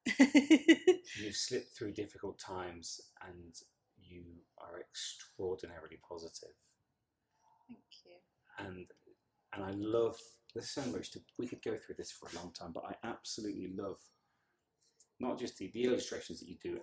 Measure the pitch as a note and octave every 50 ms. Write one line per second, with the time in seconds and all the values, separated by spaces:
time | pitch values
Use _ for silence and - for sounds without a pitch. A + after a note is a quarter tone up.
0 | - - - - C4+ - - C#4 C#4 - D#4 - - D#4+ D#4 - - F#4 F4 -
1 | - - - - - G#2 G2 - - - - - - - - - A#2 G2+ - G#2+
2 | G#2 - - G2 - G2 - - - - F#2+ F#2 F2+ F2 E2+ E2+ E2 - - -
3 | - - - - - F#2 F2 F2 E2+ E2+ E2 - - - _ _ _ _ _ _
4 | F#2+ F2 F2+ F2+ F2 F2 E2+ E2+ - _ - - - E2+ E2+ F2 - - - -
5 | - - - - - - - - G2 F2+ F#2 - - E2 E2+ D#2+ D#2+ D#2 E2 D#2
6 | - - F2 E2+ E2 E2 - - - - - _ - - _ _ _ _ _ _
7 | _ _ _ _ _ _ _ _ _ _ _ _ _ - A#3+ - _ - - -
8 | - F3+ F3 F3+ _ _ _ _ _ _ - - G2+ F#2+ F#2 F#2 F2 - - _
9 | _ - - _ _ _ _ _ _ - G#2+ G2+ F#2+ G2 G2 G2+ G#2 G#2+ A2+ A#2
10 | A#2 A2 - - - - - - _ - - A2+ G#2+ - - D3 C3 B2 - F#2
11 | - - - G2 - _ _ - - - - - - A#2 G#2+ - - - F2+ -
12 | E2+ - - - - - - - - F2 - - F2 E2+ E2 - - F#2+ F#2+ -
13 | - A2 - - - - - - G#2+ G#2 G2 G2 F#2+ F#2 F#2 F#2+ G2 F#2+ F2 -
14 | - - _ _ _ _ _ _ _ _ _ _ _ _ _ _ - - _ -
15 | - _ _ - A#2+ B2 - - B2 G#2+ - - G2+ F#2+ G#2 A2+ B2 B2+ A#2+ -
16 | - - - - - - E2+ - - F2+ F2 - - F2+ F2 E2+